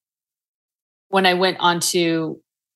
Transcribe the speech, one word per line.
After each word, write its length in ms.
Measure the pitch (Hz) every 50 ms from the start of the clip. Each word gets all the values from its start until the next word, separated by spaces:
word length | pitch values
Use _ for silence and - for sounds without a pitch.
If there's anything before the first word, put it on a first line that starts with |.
| _ _ _ _ _ _ _ _ _ _ _ _ _ _ _ _ _ _ _ _ _ _
when 180 | 196 196 190
I 80 | 180 180
went 240 | 180 190 185 185 -
onto 800 | - 175 170 170 - - - 180 170 165 165 160 160 156 - - _ _ _ _ _ _ _